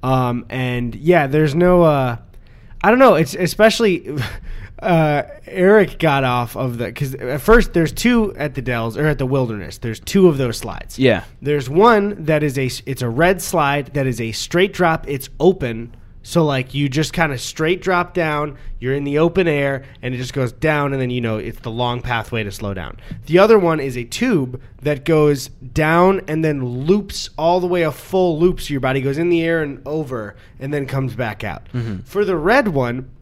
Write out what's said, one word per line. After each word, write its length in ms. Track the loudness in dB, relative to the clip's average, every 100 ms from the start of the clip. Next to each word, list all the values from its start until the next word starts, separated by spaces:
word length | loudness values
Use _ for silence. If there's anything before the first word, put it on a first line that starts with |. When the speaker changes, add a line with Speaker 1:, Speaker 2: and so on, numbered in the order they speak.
Speaker 1:
Um, 420 | 0 0 0 -2 -6
and 460 | -6 -4 -4 -6
yeah, 320 | -4 2 2 4
there's 300 | 2 2 4
no, 260 | 4 6
uh, 340 | 6 4 0 -4 -12 -20 -20 -20 -20 -2
I 60 | 2
don't 100 | 6
know. 160 | 6 6
It's 180 | 2
especially, 800 | 0 -4 4 4 6 2 0 -4 -6 -6 -8 -12
<laughs> 320 | -12 -12 -8
uh, 420 | 0 2 2 0 -4 -12
Eric 540 | -10 2 6 6 4 2
got 240 | 0 2
off 340 | 2 0 -2 -4
of 220 | -6 -4
the, 140 | -6
'cause 220 | -4 -8 -6
at 240 | -6 -4
first 320 | 6 6 6
there's 180 | 2 0
two 420 | 0 2 2 0 -4
at 180 | -8
the 80 | -6
Dells 340 | -4 -4 -4 -2
or 100 | -2
at 120 | 0
the 80 | 0
Wilderness. 520 | 0 -2 -4 -10 -10
There's 200 | -10 -10
two 300 | -2 4 4
of 100 | 4
those 180 | -2 -4
slides. 380 | -8 -12 -14 0
Speaker 2:
Yeah. 280 | 2 2 -2 -10
Speaker 1:
There's 260 | -4 -2 0
one 560 | 4 6 6 2 -4 -2
that 180 | 0
is 120 | 0 -2
a 80 | -4
s-, 160 | -6 -10
it's 160 | -6
a 60 | -4
red 320 | 2 2 2
slide 520 | -2 0 0 0 -4
that 120 | -4 -2
is 140 | -4
a 100 | -6
straight 420 | -8 -4 0 0
drop. 320 | 2 0 0 -4
It's 200 | -8 -8 2
open. 560 | 2 2 -4 -6 -10 -16 -20 -20
So, 220 | -2 0
like, 300 | 2 0 -4
you 160 | -2 -2
just 240 | 0 -2
kinda 240 | -2 -2 -2
straight 420 | -10 -4 -2 -2
drop 320 | 0 -2 -2
down, 460 | -2 -2 -2 -4 -8 -14 -8
you're 140 | -4
in 100 | -4
the 140 | -2 0
open 300 | 2 2 0
air, 360 | 0 0 -4 -10 -12
and 120 | -8
it 40 | -6
just 160 | -6
goes 180 | -4 -4
down, 400 | -2 0 0 0
and 80 | -2
then, 80 | -2
you 120 | -2
know, 160 | -2 -4
it's 220 | -6 -10
the 100 | -10
long 320 | -4 -2 -2
pathway 420 | -4 -4 -2 -4
to 80 | -6
slow 220 | -6 -8
down. 240 | -6 -10 -14 -14 -14
The 140 | 2 6
other 200 | 8 6
one 220 | 6 0
is 160 | -2 -6
a 80 |
tube 560 | -10 -4 0 0 -2 -8 -16 -8
that 240 | -4 -4 2
goes 420 | 4 4 2 -4
down 720 | -16 -8 -2 2 6 6 4 -2
and 160 | -2
then 180 | 0 0 -4 -4
loops 460 | 0 0 0 -10 -10 -2
all 200 | 0 2
the 80 | 0
way, 160 | 0
a 80 | -2
full 460 | -4 -4 0 2 2
loop, 220 | 2 0
so 120 | -6
your 60 | -4
body 200 | -2 -2
goes 160 | -2 -2
in 140 | 0
the 120 | 0
air 200 | 0 -2
and 180 | -2 -8 -8
over, 500 | -6 -6 -8 -10 -16 -20 -14
and 160 | -6
then 100 | -6 -4
comes 280 | -4 -4
back 280 | -4 -6 -6
out. 240 | -8 -10 -8
Speaker 2:
Mm-hmm. 280 | -8 -6 -8
Speaker 1:
For 220 | -8 -4 -2
the 100 | 0
red 320 | 2 2 2
one 400 | 0 -2 -4 -8 -18